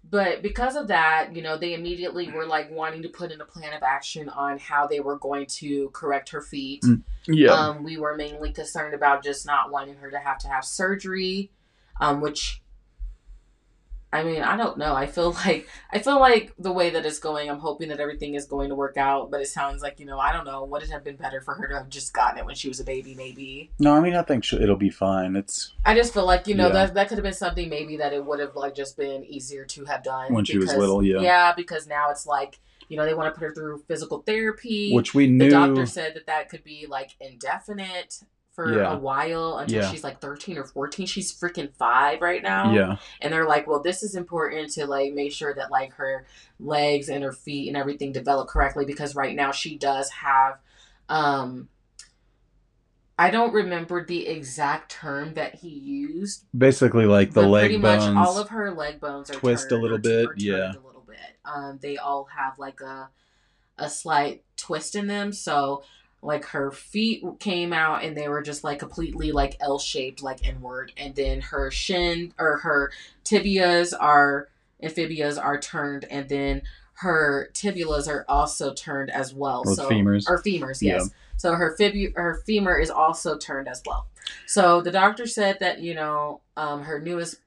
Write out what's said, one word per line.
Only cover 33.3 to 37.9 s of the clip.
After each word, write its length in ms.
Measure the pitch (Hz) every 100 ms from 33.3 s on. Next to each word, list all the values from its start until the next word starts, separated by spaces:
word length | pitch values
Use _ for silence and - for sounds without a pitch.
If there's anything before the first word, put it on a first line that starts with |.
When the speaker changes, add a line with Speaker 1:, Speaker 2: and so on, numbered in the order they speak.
Speaker 1:
put 100 | 156
her 120 | 160
through 280 | 156 156 147 _
physical 320 | 156 156 151
therapy. 720 | - 214 220 220 240 214 208
Speaker 2:
Which 180 | 120 117
we 120 | 139 139
Speaker 1:
The 60 |
Speaker 2:
knew 180 | 127 139
Speaker 1:
doctor 360 | 143 139 135 127
said 280 | - 160
that 120 | 160 -
that 240 | 156 151
could 120 | 165
be, 240 | 156 151 151
like, 280 | 139 135 _
indefinite 1000 | 135 120 170 214 202 202 190